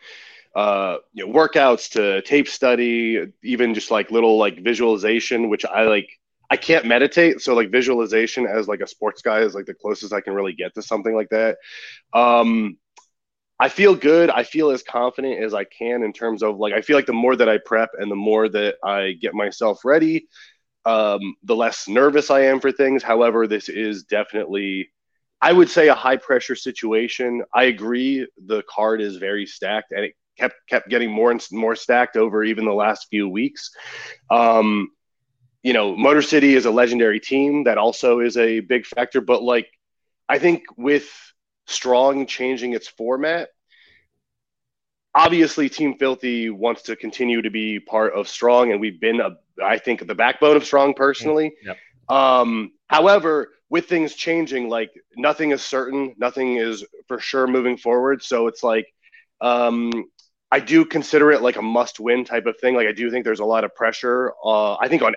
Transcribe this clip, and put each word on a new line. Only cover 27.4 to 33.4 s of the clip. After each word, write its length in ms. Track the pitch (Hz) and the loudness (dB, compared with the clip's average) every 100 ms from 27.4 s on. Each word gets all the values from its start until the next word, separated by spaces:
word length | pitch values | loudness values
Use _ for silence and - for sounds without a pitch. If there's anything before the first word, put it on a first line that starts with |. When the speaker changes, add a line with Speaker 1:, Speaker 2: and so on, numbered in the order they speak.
| - | -2
Speaker 1:
I 120 | 123 | 2
agree. 640 | 127 104 110 123 131 135 123 _ 95 | 2 0 -4 -4 -2 -4 -6 _ -6
The 160 | 107 - | -6 -4
card 320 | - 110 110 | -2 0 0
is 160 | 104 92 | -4 -6
very 300 | 95 104 98 | -6 -6 -8
stacked, 440 | - 95 107 - | -10 -6 -6 -6
and 140 | 98 | -8
it 80 | 101 _ _ - | -8 _ _ -6
kept, 160 | 123 - - | -6 -6 -4
kept 200 | 123 98 | -4 -2
getting 200 | 120 117 | -2 -2
more 200 | 107 120 | 0 0
and 80 | 117 | 0
s-, 100 | - | -6
more 240 | 104 113 | -4 -4
stacked 420 | 113 - 123 123 113 | -4 0 0 2 0
over 280 | 110 107 | 0 0
even 220 | 110 107 110 | -2 -2 -2
the 60 | |
last 340 | 101 104 107 - | 0 -2 -4 -6
few 160 | 104 98 | -6 -4
weeks. 420 | 101 | -4